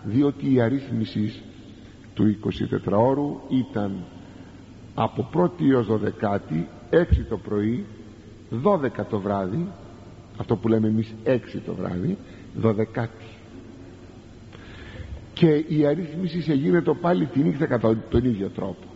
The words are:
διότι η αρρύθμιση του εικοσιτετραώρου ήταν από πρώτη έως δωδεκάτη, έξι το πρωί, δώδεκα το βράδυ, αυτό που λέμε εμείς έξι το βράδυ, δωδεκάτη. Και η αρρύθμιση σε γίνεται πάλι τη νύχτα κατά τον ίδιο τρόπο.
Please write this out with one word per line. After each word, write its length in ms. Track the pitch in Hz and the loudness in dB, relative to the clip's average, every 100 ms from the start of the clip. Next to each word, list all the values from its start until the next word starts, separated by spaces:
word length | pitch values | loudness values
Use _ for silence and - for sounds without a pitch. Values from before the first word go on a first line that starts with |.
διότι 500 | - 113 143 135 139 | 0 2 2 2 2
η 80 | 127 | 4
αρρύθμιση 800 | 113 135 131 113 110 - 104 - - - - - - - - | 4 2 -2 -4 -2 -2 -2 -4 -16 -18 -20 -20 -20 -20 -16
του 140 | - 107 | 2 2
εικοσιτετραώρου 1120 | 101 - - - 101 95 98 123 135 143 - - | 4 -2 -2 -2 -2 2 4 4 4 0 -4 -2
ήταν 420 | 135 120 113 101 98 87 - - - - - - - - - | 0 0 -2 -4 -4 -10 -16 -18 -18 -20 -20 -20 -20 -14 -2
από 320 | 113 - - | -2 -2 -2
πρώτη 380 | 160 175 170 147 | 2 0 2 4
έως 160 | 135 104 | 4 4
δωδεκάτη, 840 | 107 104 98 104 101 - 156 170 - - | 0 0 -2 -2 -2 -2 -4 -4 -10 2
έξι 340 | 165 175 - | 2 4 2
το 140 | - 104 | 2 -6
πρωί, 480 | - 104 104 123 202 - - - - - - | -2 0 0 0 -4 -14 -18 -18 -20 -20 -8
δώδεκα 560 | 113 165 196 131 - 101 | -2 2 2 0 -4 -4
το 140 | 107 | -2
βράδυ, 480 | 98 98 95 107 90 95 - - - - - - | 0 0 0 -2 -6 -8 -18 -18 -20 -20 -20 -12
αυτό 180 | - 107 | -2 0
που 120 | 113 | 2
λέμε 200 | 110 110 | 4 4
εμείς 260 | 110 110 - | 2 -2 -4
έξι 340 | - 127 - - | 0 0 0 -10
το 160 | - | -8
βράδυ, 440 | 90 92 90 110 196 - - - - | -6 -4 -4 -2 -4 -8 -18 -14 0
δωδεκάτη. 720 | 110 98 - - 120 - - - - - - - - - - - - - - - - - - - - - - | 0 2 -2 -2 -6 -6 -18 -18 -20 -18 -18 -18 -20 -20 -20 -20 -20 -20 -20 -18 -18 -16 -16 -14 -14 -14 -12
Και 300 | - 165 151 156 | 4 6 6 2
η 180 | 151 147 | 2 4
αρρύθμιση 560 | 156 170 156 185 170 | 2 -2 -4 -4 -2
σε 120 | 147 | 0
γίνεται 380 | 143 160 170 156 | 2 4 4 4
πάλι 340 | 147 170 185 156 | 0 2 2 2
τη 140 | 131 | 2
νύχτα 260 | 160 151 160 | 2 2 0
κατά 320 | 120 113 110 - | 2 2 2 2
τον 160 | 117 127 | 2 2
ίδιο 220 | 104 95 | 0 -2
τρόπο. 380 | - 98 87 - | -4 -6 -8 -14